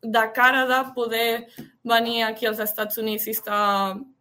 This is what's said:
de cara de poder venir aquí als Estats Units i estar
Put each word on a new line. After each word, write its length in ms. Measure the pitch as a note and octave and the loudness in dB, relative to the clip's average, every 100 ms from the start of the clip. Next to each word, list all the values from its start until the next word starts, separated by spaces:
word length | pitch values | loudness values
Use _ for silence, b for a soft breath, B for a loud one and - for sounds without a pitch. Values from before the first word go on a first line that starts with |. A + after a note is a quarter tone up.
de 180 | A3+ A3+ A3 | 0 0 0
cara 320 | A3 B3 C4+ | 4 4 4
de 140 | B3+ B3+ B3+ | 2 0 0
poder 360 | - A#3 A3+ A#3 A#3 A#3 B B B | -4 -4 0 0 0 -6 B B B
venir 400 | A#3 A#3 A#3 A#3 | 2 2 2 0
aquí 240 | A3 A3 A3+ | -2 0 -2
als 140 | G#3+ | -2
Estats 320 | G#3+ - G#3+ A3+ | -4 -4 -6 -4
Units 300 | A3 G#3+ G#3+ | -4 -4 -4
i 60 | - | -6
estar 640 | - G#3 G#3 C#3+ F#3+ - - _ | -2 0 2 2 0 -4 -12 _